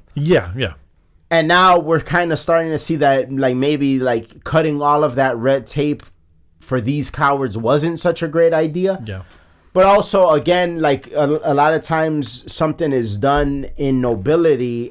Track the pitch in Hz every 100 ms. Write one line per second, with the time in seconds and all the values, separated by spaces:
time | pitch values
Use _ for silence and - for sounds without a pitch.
0 | - 143 151 151 87 113 117 - _ _
1 | _ _ - 165 156 175 185 175 151 160
2 | - 175 170 156 - 165 165 151 - 160
3 | 139 135 127 135 131 127 143 147 139 135
4 | 127 117 - - - 160 156 143 143 151
5 | 151 123 131 117 127 135 - 151 147 143
6 | - _ _ _ _ _ - 127 110 147
7 | 131 - 143 139 127 110 113 143 165 165
8 | 175 165 160 165 165 160 160 170 190 185
9 | 107 92 - _ _ _ _ 185 190 202
10 | 202 208 180 151 160 180 175 170 151 139
11 | - 147 143 156 156 143 151 160 - 160
12 | 160 151 123 - - - 156 151 156 131
13 | 113 101 135 143 143 143 - - 139 131
14 | 123 107 107 160 165 123 123 120 120